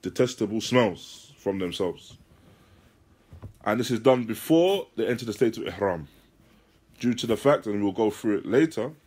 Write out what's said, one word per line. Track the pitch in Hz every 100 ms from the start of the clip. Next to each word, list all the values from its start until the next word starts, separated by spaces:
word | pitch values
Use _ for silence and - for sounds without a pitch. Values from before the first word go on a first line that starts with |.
detestable | - - 127 - 104 110
smells | - 123 113 82 - - - -
from | 104 95
themselves. | 92 85 92 82 - - _ _ _ _ _ _ _ _ _ _ _ - - -
And | 104 110
this | 120
is | 117
done | 120 127
before | 113 110 - 160 180 196 - -
they | 113
enter | 120
the | 117
state | 104 117 113
of | -
ihram, | 98 101 85 73 _ _ _ _ _ _ _ _ _
due | 120
to | 120 113
the | 107
fact, | 139 147 107
and | 104
we'll | 101
go | 95 110
through | 101 113 101
it | -
later | 117 160 - 120 -